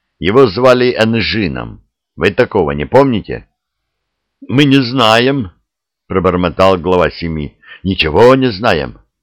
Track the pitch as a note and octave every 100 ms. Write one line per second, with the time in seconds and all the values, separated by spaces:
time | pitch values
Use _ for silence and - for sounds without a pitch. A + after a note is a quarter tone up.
0 | _ - D#2+ B2 B2 F#2 B2+ B2 B2 -
1 | A2+ A2+ E2 G#2+ F2+ B1 A1+ - _ _
2 | _ - F#2 G#2+ A#2+ G2+ D2+ D2 C#2+ C3
3 | C#3 G#2 - - - _ _ _ _ _
4 | _ _ _ _ - C3+ C#3+ C3+ A#2+ C3
5 | A2 A2+ B2+ C#3+ F#2+ _ _ _ _ _
6 | - F#2+ F2+ F2+ F2 - F#2+ F#2 E2 F2+
7 | D#2 - E2+ D#2 C#2+ _ - - F#2 F2+
8 | D#2 D2+ B2 C3+ B2+ F#2+ A2+ E2 C2 -
9 | _ _